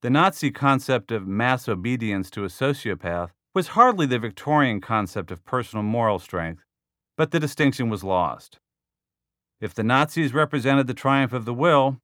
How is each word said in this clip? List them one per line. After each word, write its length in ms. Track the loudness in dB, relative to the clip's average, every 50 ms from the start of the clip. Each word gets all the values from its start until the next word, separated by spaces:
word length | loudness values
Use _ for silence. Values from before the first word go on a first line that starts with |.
| 0
The 80 | 2
Nazi 400 | 4 4 4 4 2 0 -4 -4
concept 600 | -2 2 2 2 2 2 2 0 -2 -2 0 -4
of 160 | -6 -6 -4
mass 400 | -4 -2 0 2 2 2 0 0
obedience 640 | -4 -4 -4 -2 -4 -4 -2 -2 -2 -2 -4 -4 -6 -6
to 120 | -8 -8
a 40 | -6
sociopath 840 | -4 -2 -2 -2 -2 -2 -4 -6 -6 -6 -4 -6 -4 -4 -6 -8 _ _ _ _ _
was 140 | -2 -2 -2
hardly 360 | 4 6 6 6 6 2 0
the 140 | 0 0 -2
Victorian 640 | -2 -4 -10 -8 -4 0 2 2 4 2 0 -2 -4
concept 480 | -2 -2 -2 -2 -2 -4 -8 -8 -8
of 120 | -12 -16 _
personal 360 | -4 -4 -4 -4 -4 -6 -6 -4
moral 360 | -2 0 0 2 0 0 -2
strength, 440 | -4 -6 -6 -6 -6 -6 -8 -12 _ _ _ _ _ _ _ _ _ _ _
but 140 | -4 -4 0
the 100 | 0 -2
distinction 480 | -2 -2 -2 0 0 0 2 0 -2 -4
was 160 | -4 -4 -4
lost. 540 | 0 0 0 0 0 -4 -8 -14 -20 -20 _ _ _ _ _ _ _ _ _ _ _ _ _ _ _ _ _ _ _ _ _ -12
If 100 | -10 -6
the 100 | -4 0
Nazis 520 | 2 4 2 2 2 0 -2 -2 0 2
represented 520 | 0 0 0 0 -2 0 2 2 2 2
the 60 | 0 -4
triumph 400 | -4 0 2 2 2 2 0 -2
of 140 | -6 -6
the 80 | -6 -4
will 420 | 0 2 4 4 4 4 2 0 -4